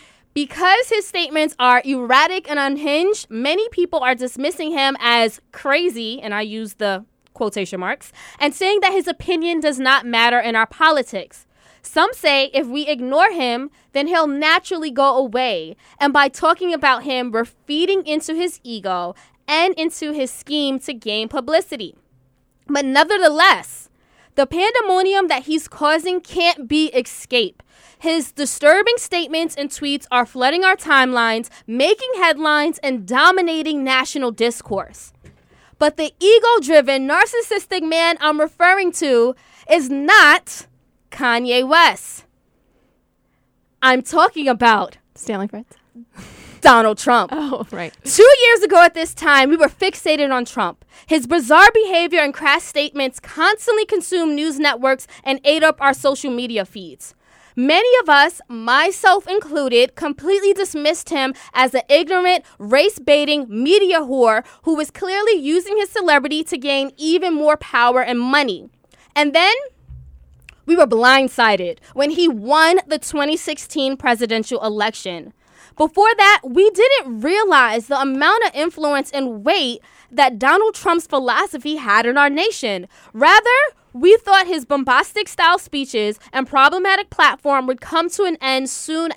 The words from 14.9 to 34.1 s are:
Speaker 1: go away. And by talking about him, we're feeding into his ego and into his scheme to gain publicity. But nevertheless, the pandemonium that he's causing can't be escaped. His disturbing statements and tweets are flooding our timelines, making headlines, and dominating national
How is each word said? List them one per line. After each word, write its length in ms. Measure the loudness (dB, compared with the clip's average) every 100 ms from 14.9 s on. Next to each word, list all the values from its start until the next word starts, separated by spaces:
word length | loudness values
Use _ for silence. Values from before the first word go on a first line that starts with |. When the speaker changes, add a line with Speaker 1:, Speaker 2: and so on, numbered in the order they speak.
Speaker 1:
go 240 | 0 0 0
away. 600 | -2 -4 -4 -6 -10 -18 _ -4
And 140 | 0
by 160 | 2 0
talking 440 | 0 -2 0 -2
about 300 | -2 0 0
him, 280 | -2 -6 -4
we're 140 | -6 -6
feeding 600 | _ -8 -4 -2 -2 -4
into 300 | -6 -6 -6
his 240 | -6 -8
ego 520 | -14 -10 -6 -6 -8 -12 _ _ -4
and 260 | 0 0
into 380 | -2 -6 -6 -8
his 180 | -6 -8
scheme 460 | -8 -8 -4 -4 -6
to 140 | -8
gain 340 | -12 -8 -8 -6
publicity. 680 | -8 -2 -2 -2 -10 -14 -18 _ _ _ _ _ _ -6
But 180 | -4 0
nevertheless, 1040 | 2 2 4 2 4 4 2 -2 -20 -20 _ _ _ _ -4
the 100 | -2
pandemonium 840 | 0 -2 0 0 0 0 0 0
that 160 | -2
he's 240 | -4 -6 -6
causing 540 | -4 -2 0 -2 -6
can't 460 | -6 -2 -2 -2 -2
be 180 | -2 -2
escaped. 760 | -2 -6 -10 -6 -4 -4 -8 _ _ _ _
His 340 | -4 -4 -4
disturbing 680 | -8 -8 0 4 4 2 -2
statements 580 | -4 -6 -4 -6 -6 -8
and 140 | -10
tweets 360 | -8 -8 -8 -4
are 160 | -4 -2
flooding 360 | -2 -2 0
our 140 | 0 0
timelines, 720 | 0 2 2 0 -2 -4 -8 -16 -8
making 460 | -2 0 0 -4 -2
headlines, 640 | 0 0 0 0 -2 -4
and 240 | -6 -6 -4
dominating 760 | 2 4 4 0 -4 -4 -4
national 480 | -2 -2 -2